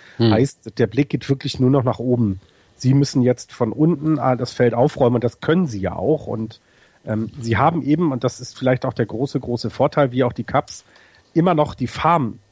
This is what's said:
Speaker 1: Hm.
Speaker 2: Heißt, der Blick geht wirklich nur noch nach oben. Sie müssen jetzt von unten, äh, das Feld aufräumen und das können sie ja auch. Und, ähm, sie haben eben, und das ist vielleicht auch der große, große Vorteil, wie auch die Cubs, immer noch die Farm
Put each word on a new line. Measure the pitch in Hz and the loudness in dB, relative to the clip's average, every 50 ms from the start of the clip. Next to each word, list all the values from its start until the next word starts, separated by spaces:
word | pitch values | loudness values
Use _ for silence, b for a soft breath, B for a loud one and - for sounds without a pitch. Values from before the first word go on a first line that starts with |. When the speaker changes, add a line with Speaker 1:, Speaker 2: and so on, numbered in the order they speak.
| B B B | B B B
Speaker 1:
Hm. | B 117 113 107 | B 2 4 4
Speaker 2:
Heißt, | 110 131 143 - _ - 113 - - | 4 2 0 -2 _ -18 -10 -2 -2
der | 120 - | -2 0
Blick | - 131 147 - | 2 0 -2 0
geht | - 127 - - | -2 -6 -2 -2
wirklich | 135 135 - 143 - - | -4 -2 -2 -8 -2 0
nur | 127 127 | 2 4
noch | 139 143 117 | 4 2 2
nach | 127 117 - | 0 -2 -2
oben. | 120 127 123 120 117 104 95 92 b b b b b b b | -2 0 0 2 2 0 -2 -4 b b b b b b b
Sie | - - 127 131 | -4 0 2 4
müssen | 139 139 - - 135 120 | 4 4 2 2 2 2
jetzt | 127 123 - - - - | 2 2 0 -4 -12 -6
von | - 123 110 101 | -4 -2 -2 0
unten, | 117 151 165 175 139 147 156 156 139 | 2 2 2 2 0 0 -2 0 0
äh, | 123 131 127 | 0 0 0
das | 117 127 - - | 0 -2 -6 -2
Feld | - 123 120 110 | 2 2 2 4
aufräumen | 117 123 151 - - 139 120 123 | 4 2 2 2 2 2 2 2
und | 120 120 | 2 0
das | 117 - - | -2 -4 -4
können | - - 156 185 185 | -2 0 2 2 2
sie | 147 113 98 | 0 -2 -4
ja | 92 - - | -4 -6 -4
auch. | - 90 120 156 147 - - | -4 -2 0 0 -2 -2 -6
Und, | 113 110 110 110 - - b b b b b b b b b | -8 -6 -6 -8 -10 -16 b b b b b b b b b
ähm, | - 110 110 110 107 - - | -6 -4 -4 -4 -6 -8 -8
sie | 113 117 113 | -4 -2 0
haben | - 135 156 170 165 127 | 2 2 2 2 0 0
eben, | 135 151 160 180 156 135 | 0 2 2 2 0 -2
und | 123 - | -2 -4
das | 127 - - | -4 -4 -6
ist | 127 - - | -16 -16 -10
vielleicht | - 127 127 127 120 - | -2 0 0 0 0 0
auch | 131 - | -4 -2
der | - 117 | -2 -4
große, | - - 110 135 143 - 139 | -2 -2 -4 -4 -4 -4 -6
große | 127 - 120 120 - 113 | -6 -4 -6 -4 -6 -6
Vorteil, | - - 131 147 - 156 143 131 120 | -2 0 0 0 2 2 0 0 2
wie | 127 131 | 0 0
auch | 123 - | 0 -2
die | - 117 | -6 -8
Cubs, | - - 139 - - - - - b b b b b b b b _ - | -2 -2 -2 -2 -2 -10 -20 -20 b b b b b b b b _ 0
immer | 165 160 185 175 | 0 2 2 4
noch | 151 151 - - | 2 0 0 -2
die | - 131 | -6 -8
Farm | 117 - - - 156 170 165 135 110 - - _ _ | -6 -6 -2 0 2 2 2 0 -2 -6 -10 _ _